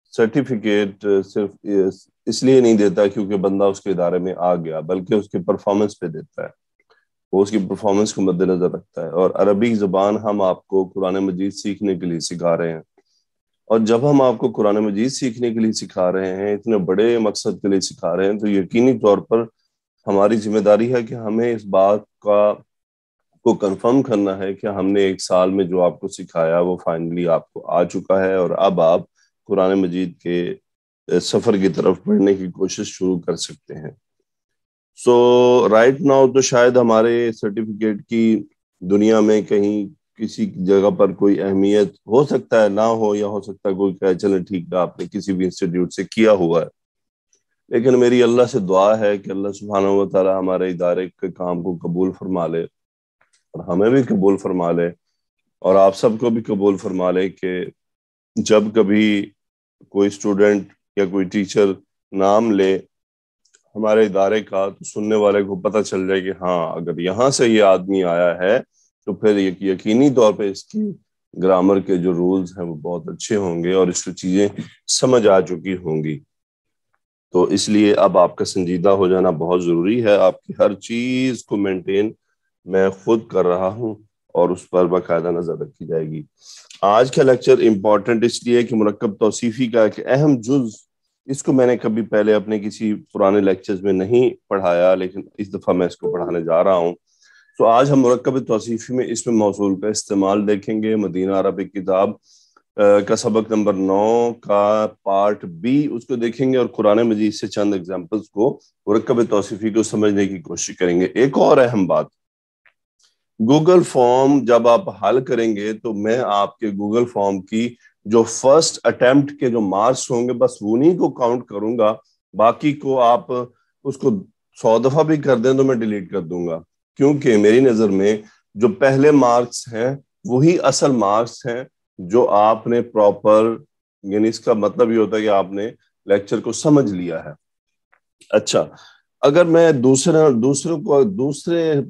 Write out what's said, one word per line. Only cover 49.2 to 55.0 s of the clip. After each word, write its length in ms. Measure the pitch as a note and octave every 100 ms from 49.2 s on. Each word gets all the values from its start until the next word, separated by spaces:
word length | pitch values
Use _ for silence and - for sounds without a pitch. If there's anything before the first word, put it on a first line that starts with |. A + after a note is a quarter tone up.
| G2
अल्लाह 200 | G2 G2
सुब्हानहू 520 | G2 G#2 G2+ G2 G2
व 60 | F#2+
तआला 280 | F#2+ F#2+ F#2+
हमारे 320 | F#2 F#2 F#2
इदारे 380 | F2 F2 F2 F#2
के 220 | - F#2+
काम 340 | E2+ F2+ F2
को 120 | F2+ E2+
कबूल 360 | F2 F2 F#2
फरमा 360 | F#2 F#2+ F#2 D#2+
ले 160 | E2 - _ _ _ _ _ _ _ _ E2+
और 100 | F#2
हमें 220 | F2+ G#2+
भी 120 | C3+
कबूल 340 | A#2+ G#2+ F#2+ F#2+
फरमा 340 | - F#2 E2+
ले 200 | E2+ E2+ E2+